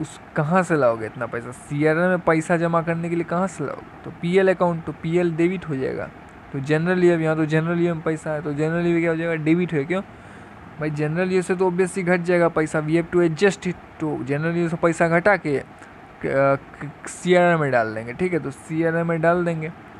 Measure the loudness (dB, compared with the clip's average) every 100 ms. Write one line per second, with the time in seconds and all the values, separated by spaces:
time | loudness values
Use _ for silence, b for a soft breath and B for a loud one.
0 | -10 -12 -8 -4 0 0 2 2 2 2
1 | -4 -8 -8 -8 -10 -14 -6 0 2 2
2 | 2 2 2 2 2 0 2 0 0 -4
3 | -2 -4 -2 -2 -2 -4 -8 -8 -14 -16
4 | -16 -6 0 4 4 4 0 0 -6 -8
5 | -2 0 2 2 0 0 -6 -4 -4 -6
6 | -8 -14 -20 -20 -10 -6 0 0 2 4
7 | 4 4 2 0 2 2 2 0 0 0
8 | -4 -4 -4 -4 -4 -2 0 0 2 2
9 | 2 0 -2 0 2 2 2 -2 -2 -4
10 | -6 B B B B B -18 -8 -6 -2
11 | -2 0 0 0 0 0 0 2 0 0
12 | 0 0 2 2 2 2 0 -2 0 0
13 | 2 2 2 4 2 2 -6 -8 -12 -8
14 | -6 -4 -4 -2 -2 0 -2 0 0 2
15 | 2 4 4 2 0 -4 -4 -16 -20 -20
16 | -20 -10 -2 2 2 2 -4 -14 -14 -14
17 | -16 -6 2 4 6 4 2 2 2 -4
18 | -8 -4 -2 -2 -4 -10 -6 -2 0 0
19 | -2 0 2 2 0 -4 -8 -12 -18